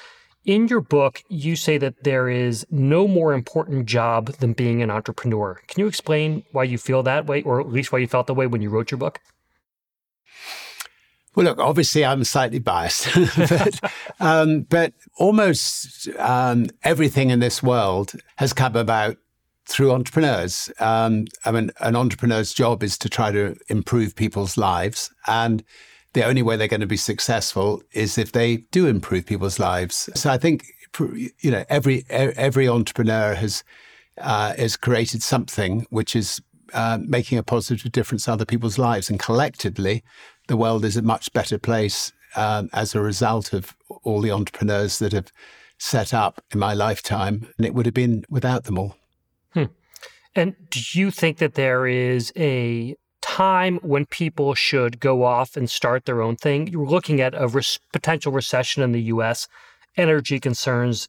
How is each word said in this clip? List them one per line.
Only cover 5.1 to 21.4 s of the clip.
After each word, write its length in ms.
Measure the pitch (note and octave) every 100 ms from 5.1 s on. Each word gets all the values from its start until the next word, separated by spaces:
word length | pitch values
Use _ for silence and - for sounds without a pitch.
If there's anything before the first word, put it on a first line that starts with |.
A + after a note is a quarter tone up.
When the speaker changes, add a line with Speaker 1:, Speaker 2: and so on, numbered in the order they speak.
| - B2 G#2+ G2+ F2+ -
Speaker 1:
Can 140 | -
you 60 | G#3
explain 560 | - - D3+ D#3 D#3 -
why 120 | C#3
you 160 | C3 A#2+
feel 240 | - C3
that 240 | B2+ D3 D3
way, 160 | C#3+
or 180 | D3 B2
at 80 | C3
least 220 | A#2+ B2+
why 80 | B2+
you 80 | B2
felt 180 | B2+ B2
that 80 |
way 140 | C3 C3
when 160 | A#2
you 80 | G#2
wrote 180 | A2 A2+
your 80 | C3
book? 220 | D#2+ - _ _ _ _ _ _ _ _ _ _ _ - - - - - - _ _ _ _ -
Speaker 2:
Well, 100 | F3
look, 120 | B2
obviously 480 | C3 D#3 C#3 D3+ C3+
I'm 180 | C#3 B2
slightly 340 | C#3+ B2 C3
biased, 480 | A2+ F2 E2 - - F3 E3+ E3
<laughs> 20 |
but, 420 | E3+ E3+ G#3 - G3 - - -
um, 420 | D#3 D#3+ D#3 D#3 C3+
but 240 | E3+ E3 - _ -
almost, 880 | F#3 G#3+ G3 C3+ - - C3+ - A#2 -
um, 480 | A#2+ B2+ B2+ A#2+ A#2 -
everything 480 | D3+ D#3+ D3+ C#3 C3
in 80 | B2
this 240 | A#2+ -
world 480 | B2+ B2 G2 F#2 G2 - - -
has 180 | C3
come 220 | - B2+ A#2
about 420 | A2 A2 G#2+ - _ _ _ _ -
through 280 | - C3+
entrepreneurs. 800 | B2+ B2+ D#3+ D3 G#2 F2+ - - -
Um, 460 | A2 A2+ A2+ G#2+ A2 -